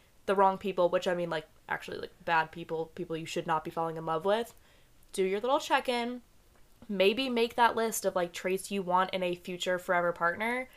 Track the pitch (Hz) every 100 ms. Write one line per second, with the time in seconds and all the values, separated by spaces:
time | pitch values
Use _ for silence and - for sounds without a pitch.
0 | _ _ - 196 190 190 196 180 175 180
1 | 185 175 175 160 - - - - - -
2 | - - - 165 156 170 165 160 160 -
3 | 170 160 160 165 165 156 165 165 165 165
4 | 165 160 196 220 233 - _ - _ _
5 | - - 190 202 240 294 - 285 262 240
6 | 240 247 _ _ _ - - - - 196
7 | 196 226 269 233 240 240 233 226 226 208
8 | 196 185 175 - 185 185 - 196 180 180
9 | 185 190 180 175 - 180 185 180 185 175
10 | 175 170 170 185 226 247 254